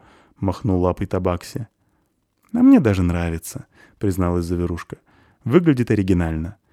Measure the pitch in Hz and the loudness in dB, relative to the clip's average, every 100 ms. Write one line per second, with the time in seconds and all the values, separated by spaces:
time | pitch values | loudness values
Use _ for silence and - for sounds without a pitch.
0 | _ - _ - 101 - - 92 90 87 | _ -20 _ -8 -6 -4 -2 0 0 -2
1 | 95 95 90 87 - - 113 _ _ _ | -4 -2 -2 -4 -6 -12 -12 _ _ _
2 | _ _ _ _ _ 233 254 262 120 92 | _ _ _ _ _ 2 6 6 4 2
3 | 87 85 85 80 - - - _ - - | 2 0 -2 -6 -10 -16 -16 _ -20 -6
4 | 104 90 87 87 85 87 87 85 - - | -2 0 0 0 -2 -2 -4 -6 -10 -18
5 | _ _ _ _ 117 147 170 127 117 104 | _ _ _ _ 0 2 2 0 0 0
6 | 95 90 82 80 82 - _ | 2 2 0 -2 -6 -10 _